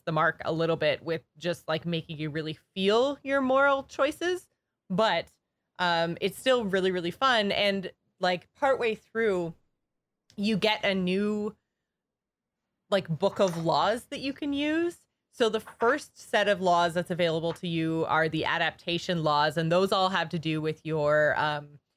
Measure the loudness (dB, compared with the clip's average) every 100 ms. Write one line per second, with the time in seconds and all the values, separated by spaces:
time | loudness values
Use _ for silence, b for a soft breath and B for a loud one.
0 | -4 0 0 0 -4 -2 0 0 0 -2
1 | -4 -8 -8 _ -6 -6 -4 -6 -4 -6
2 | -6 -8 -6 -6 -8 -10 _ -2 2 4
3 | 2 -2 -2 0 2 4 4 2 -2 -2
4 | -2 0 -4 -4 -8 _ _ _ _ 0
5 | 2 0 -4 _ _ _ _ -2 0 2
6 | 0 -2 -4 -2 0 2 2 0 0 0
7 | -4 -2 2 2 2 0 0 0 -6 -14
8 | _ _ -2 -2 -6 _ 0 2 0 -2
9 | _ -2 0 0 -2 -8 _ _ _ _
10 | _ _ _ -4 -2 2 0 0 0 0
11 | 0 0 -2 -2 -6 -10 _ _ _ _
12 | _ _ _ _ _ _ _ _ _ -4
13 | -2 -2 -2 2 0 2 0 2 2 0
14 | -6 -8 -8 -6 -4 -2 0 0 -2 -6
15 | _ _ _ -2 0 0 -8 -2 0 0
16 | -4 -20 -2 0 2 2 2 4 2 0
17 | -4 -2 0 0 -4 -4 -4 -2 -2 -2
18 | 0 2 2 0 -2 0 -2 -4 -6 -4
19 | -2 -2 0 2 2 0 2 2 2 2
20 | 2 0 -2 -4 -2 -2 -4 -6 -4 -2
21 | 2 4 4 2 0 -2 -8 -20 _